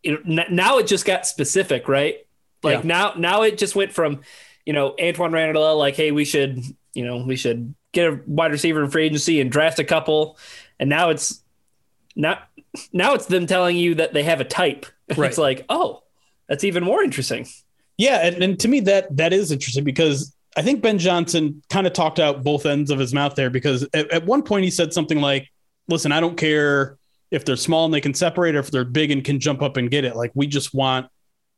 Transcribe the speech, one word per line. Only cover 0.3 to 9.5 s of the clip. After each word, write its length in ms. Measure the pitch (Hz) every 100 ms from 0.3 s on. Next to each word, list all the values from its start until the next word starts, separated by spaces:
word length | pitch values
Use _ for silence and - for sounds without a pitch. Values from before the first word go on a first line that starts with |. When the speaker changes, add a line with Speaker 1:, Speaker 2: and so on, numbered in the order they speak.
| 160
Speaker 1:
n-, 100 | 170
now 240 | 175 196 269
it 80 | 190
just 180 | 196
got 220 | - 185 -
specific, 600 | - 139 190 185 123 -
right? 300 | 135 147 - _ _ _ _
Like, 220 | 156 147
Speaker 2:
Yeah. 20 | 160
Speaker 1:
now, 280 | 170 202 170
now 260 | 170 208
it 160 | 220 214
just 160 | 190
went 180 | 202 196
from, 280 | - 156 143 - - - _
you 80 | -
know, 220 | 147 135 -
Antoine 320 | 175 165 170
Randall, 440 | 160 160 156 156 156
like, 200 | 143 139
"Hey, 160 | 156
we 120 | 147
should, 380 | 143 151 139 127 127 - _
you 100 | -
know, 120 | 120 123
we 160 | 127
should 400 | 131 123 117 120 - _
get 140 | 180 170
a 80 | 147 -
wide 260 | 147 165
receiver 300 | 147 165 156
in 80 | 139
free 160 | 160 156
agency 340 | 151 170 160
and 100 | 131